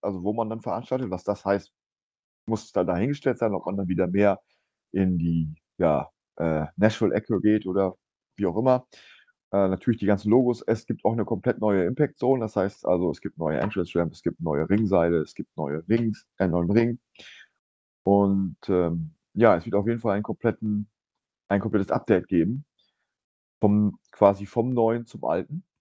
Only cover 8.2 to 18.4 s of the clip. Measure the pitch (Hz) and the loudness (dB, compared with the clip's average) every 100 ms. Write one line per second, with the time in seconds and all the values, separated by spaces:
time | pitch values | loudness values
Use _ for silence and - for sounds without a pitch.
8.2 | _ - 98 90 131 127 - - - - | _ -4 -2 0 2 0 -2 -20 -20 -20
9.2 | _ _ _ 98 95 92 - 110 101 98 | _ _ _ 0 0 0 -2 0 0 0
10.2 | 104 123 120 117 - 113 - 110 107 113 | 4 4 2 -2 -2 -4 -4 -4 -2 -2
11.2 | 98 104 123 - 107 98 90 131 147 - | -4 -2 -2 0 0 2 0 0 -2 0
12.2 | 127 131 107 104 98 - - 87 90 - | 0 0 0 -2 -2 -2 -2 0 0 -4
13.2 | - - 78 78 101 98 85 87 82 - | -10 -6 -4 -2 -2 -4 -4 -2 -2 -4
14.2 | 85 - 82 73 80 104 104 95 85 85 | -6 -4 -4 -2 0 0 2 2 2 0
15.2 | 76 - - - 71 76 85 117 113 104 | -2 -10 -12 -8 -8 -8 -2 0 0 -6
16.2 | _ - 95 87 85 107 120 120 _ - | _ -4 0 0 2 2 2 -2 _ -20
17.2 | - - - _ _ _ _ _ 98 101 | -20 -20 -20 _ _ _ _ _ 2 4
18.2 | 98 98 | 4 0